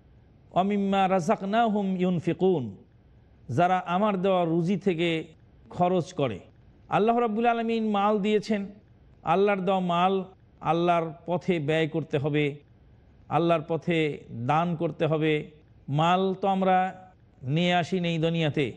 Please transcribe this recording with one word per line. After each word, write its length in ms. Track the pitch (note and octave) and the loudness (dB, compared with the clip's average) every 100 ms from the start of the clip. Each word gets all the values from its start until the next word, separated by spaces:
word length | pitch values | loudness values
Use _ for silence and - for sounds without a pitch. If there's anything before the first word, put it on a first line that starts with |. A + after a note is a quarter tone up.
| - - - - - | -20 -20 -20 -20 -4
"ওয়া 120 | E3 | 0
মিম্মা 440 | G3 G3+ G3 G3 F#3+ | 0 0 0 2 2
রাযাকনাহুম 920 | F#3+ E3 G#3 G3 A3 A#3 G#3 G3 F#3 | 2 0 -2 -2 0 0 0 -2 0
ইউনফিকুন", 800 | F3+ F3 E3+ D#3+ F#3 E3+ A#2 - - - - - - - - | 0 0 -2 0 2 0 -2 -10 -20 -20 -20 -20 -20 -20 -6
যারা 300 | B2 F3 F#3 | 0 2 2
আমার 420 | F3 F3+ G#3+ F#3+ | 0 0 0 0
দেওয়া 240 | F#3+ F#3 E3+ | 2 2 2
রুজি 320 | E3+ E3+ G3+ | 0 0 0
থেকে 500 | G3+ E3 E3+ D#3+ D#3 - - - - | 0 0 0 -2 -6 -14 -20 -20 -10
খরচ 440 | - F3+ F#3 - | -2 0 0 -2
করে। 260 | - C3+ F#2 - - - - - | -2 -4 -4 -12 -20 -20 -20 -4
আল্লাহ 280 | E3 G#3+ A#3 | 0 2 2
রাব্বুল 280 | A#3+ G#3 A#3 | 0 0 0
আলামিন 460 | A#3 A3+ A3+ A3 | 0 -2 -2 0
মাল 280 | G3+ G3+ G#3+ | 0 2 2
দিয়েছেন, 460 | G3 G#3+ G3+ G#3+ G3 - - - - - | 2 0 0 -4 -6 -14 -20 -20 -20 -8
আল্লাহর 360 | - F3 G3+ G3+ | -2 2 2 0
দেওয়া 200 | F#3 F#3+ | 0 0
মাল 440 | F3+ E3+ F#3 G3 F3+ - - - | 0 2 2 0 -4 -14 -20 -6
আল্লাহর 500 | - E3 F3 E3+ E3 D3+ - | -2 2 2 2 -2 -8 -6
পথে 340 | F3 - F3 | -4 0 -2
ব্যয় 280 | C#3+ D#3 D#3+ | 0 0 0
করতে 300 | E3 C#3+ D3 | -2 -4 -2
হবে, 500 | D3 D3 D3 D3 - - - - - - - | 0 0 0 -4 -14 -20 -20 -20 -20 -20 -4
আল্লাহর 320 | C#3 E3+ E3 C#3+ | 0 2 0 0
পথে 500 | D#3+ F3 E3 D#3 - - | -4 -2 0 0 -4 -10
দান 440 | A#2 A#2+ D3+ F3 E3 | -6 -2 0 0 -2
করতে 300 | E3+ D3+ D#3 | -4 -2 -2
হবে। 460 | D#3+ D#3 D3+ - - - - - | 0 0 0 -4 -16 -20 -16 -4
মাল 440 | C#3 E3 F3+ F#3+ | 0 2 2 0
তো 140 | F#3+ G3 | -2 -2
আমরা 640 | F#3+ F#3 F#3 F#3 F#3 - - - - | 0 2 2 0 -6 -18 -20 -20 -12
নিয়ে 300 | B2+ D3+ F3 | -4 0 2
আসি 260 | F3+ D#3+ F#3 | 0 0 -2
নেই 180 | E3+ E3 | -2 0
দুনিয়াতে, 540 | E3 E3 D#3 D#3 B2+ | 0 0 0 0 -2